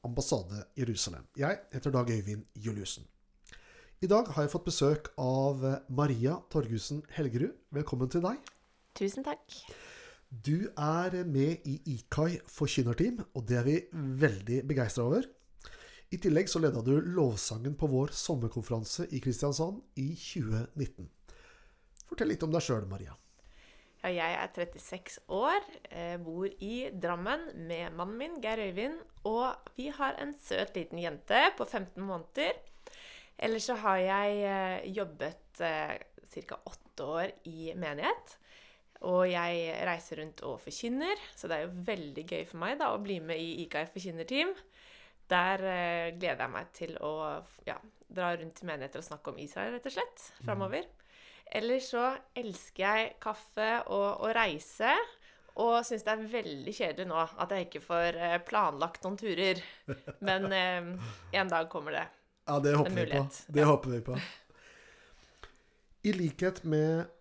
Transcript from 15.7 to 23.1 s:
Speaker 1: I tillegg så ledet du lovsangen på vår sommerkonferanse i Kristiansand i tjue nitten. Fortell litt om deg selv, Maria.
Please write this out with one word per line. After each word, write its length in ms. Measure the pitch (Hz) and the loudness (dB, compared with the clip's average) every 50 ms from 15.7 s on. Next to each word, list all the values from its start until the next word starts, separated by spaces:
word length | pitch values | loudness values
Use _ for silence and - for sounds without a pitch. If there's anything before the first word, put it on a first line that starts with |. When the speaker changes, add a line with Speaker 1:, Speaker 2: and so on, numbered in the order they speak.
| - - - - - - - - | -18 -18 -20 -20 -20 -20 -10 -8
Speaker 1:
I 40 | 185 - | -6 2
tillegg 320 | - 185 147 165 196 - | 4 6 6 6 4 4
så 80 | - 165 | 2 4
ledet 240 | 160 143 123 117 110 | 4 4 4 4 4
du 160 | 127 139 151 | 6 6 6
lovsangen 720 | 170 175 180 180 147 127 110 101 - - 110 110 117 139 147 | 6 4 4 4 4 4 4 0 -2 -2 -2 -2 -2 -4 0
på 140 | - 165 147 | 2 2 4
vår 240 | 131 131 139 - | 4 4 2 2
sommerkonferanse 960 | - - - - 165 127 113 110 - 120 104 - 120 113 107 - - - 170 - 151 | -2 -4 -2 0 0 0 0 0 -2 -2 -2 0 -2 -2 0 -2 -4 -4 -4 -2 -4
i 40 | 127 | -2
Kristiansand 640 | - 127 120 - 139 143 135 151 160 180 202 240 - - _ | 0 0 0 2 0 0 2 0 0 -2 -2 -8 -12 -12 _
i 180 | 147 135 143 170 | -4 -4 -4 -4
tjue 520 | - - - - 180 120 110 110 110 120 - - | -6 -10 -8 -4 -4 0 0 0 0 0 -4 -4
nitten. 320 | 147 131 - - - 82 - _ _ - - - - - - - - - - _ _ _ _ _ - - | -4 -4 -4 -4 -12 -16 -16 _ _ -20 -20 -20 -20 -20 -20 -20 -20 -20 -20 _ _ _ _ _ -20 -14
Fortell 220 | - - - 233 - | -12 -2 0 2 2
litt 140 | - - | 2 0
om 100 | 165 156 | 0 2
deg 80 | 160 170 | 2 2
selv, 260 | - - 123 110 101 | 2 2 0 0 0
Maria. 300 | 95 98 98 95 - | -4 -6 -8 -8 -12